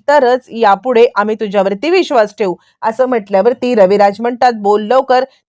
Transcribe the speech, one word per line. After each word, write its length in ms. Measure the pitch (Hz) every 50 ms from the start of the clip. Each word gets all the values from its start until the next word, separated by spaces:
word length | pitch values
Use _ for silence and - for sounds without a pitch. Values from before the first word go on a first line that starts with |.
| - -
तरच 380 | 285 294 262 240 254 262 - -
यापुढे 520 | - 226 226 202 196 190 190 254 247 226 240 233 -
आम्ही 200 | 196 208 214 220
तुझ्यावरती 560 | 214 220 202 185 208 190 196 196 202 240 320
विश्वास 440 | 359 381 339 - 294 240 214 202 208 -
ठेवू." 160 | 214 185 175 - _ _ _ _
असं 240 | - 226 220 - 254
म्हटल्यावरती 680 | 254 240 226 202 202 196 190 196 233 262 - 247 247 247
रविराज 460 | 220 190 180 202 202 202 202 196 214
म्हणतात, 320 | 226 240 254 233 262 247 240 214
"बोल 240 | 202 202 208 208
लवकर, 420 | 214 208 240 262 262 262 254 254 262 - _ _ _